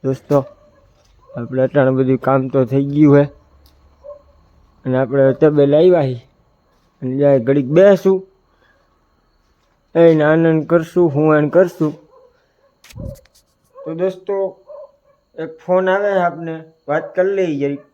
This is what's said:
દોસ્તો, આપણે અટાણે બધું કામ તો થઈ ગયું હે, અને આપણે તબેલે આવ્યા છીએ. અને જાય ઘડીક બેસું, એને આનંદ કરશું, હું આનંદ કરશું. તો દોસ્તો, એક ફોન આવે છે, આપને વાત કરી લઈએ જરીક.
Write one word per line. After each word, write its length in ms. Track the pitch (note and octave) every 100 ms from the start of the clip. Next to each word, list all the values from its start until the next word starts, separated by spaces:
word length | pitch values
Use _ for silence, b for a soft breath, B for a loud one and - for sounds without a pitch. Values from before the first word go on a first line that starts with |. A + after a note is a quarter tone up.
દોસ્તો, 340 | C#3 C3 _ C#3+ C3 - _ _ _ _ _ _ _
આપણે 320 | - A#2+ C3
અટાણે 280 | C3 D3 C3 C3
બધું 220 | C3 C3 -
કામ 160 | C3+ C3
તો 60 | C3+ B2
થઈ 140 | C3+ C#3
ગયું 260 | C#3+ D3+ C#3+
હે, 60 | C#3+ - _ _ _ _ _ _ C#5+ - _ _ _ _ _ _ C3
અને 100 | B2+
આપણે 260 | C3 C#3 C3+ C3
તબેલે 360 | D#3 D3 C#3 D3
આવ્યા 260 | F3+ F3 C#3
છીએ. 120 | A#2+ _ _ _ _ _ _ _ _
અને 120 | C3 C3
જાય 180 | C#3+ C#3
ઘડીક 300 | A#2 C#3+ B2+ D#3
બેસું, 420 | G3 F#3+ F#3+ F#3+ F#3+ _ _ _ _ _ _ _ _ _ _ _ _ _ _ _ _ E3
એને 280 | E3+ D#3+ D3+
આનંદ 400 | D#3+ E3 D#3+ D3
કરશું, 400 | E3+ D#3+ - F3
હું 180 | C#3 D#3
આનંદ 200 | D3+ D3 E3
કરશું. 380 | F#3 - D#3 D3 _ _ _ _ _ _ _ _ _ - C5+ C#5 _ _ _ _ _ -
તો 140 | - E3
દોસ્તો, 340 | F#3 - - G3 G3 - _ - - _ _ _ _ -
એક 200 | B2 -
ફોન 280 | - F3+ F#3+
આવે 160 | F#3+ G#3
છે, 100 | G3
આપને 320 | F3 D#3 E3 D#3+ D#3+ _ -
વાત 180 | D3+ - -
કરી 200 | F#3 G3
લઈએ 220 | F3+ C#3+
જરીક. 240 | C#3+ C#3 -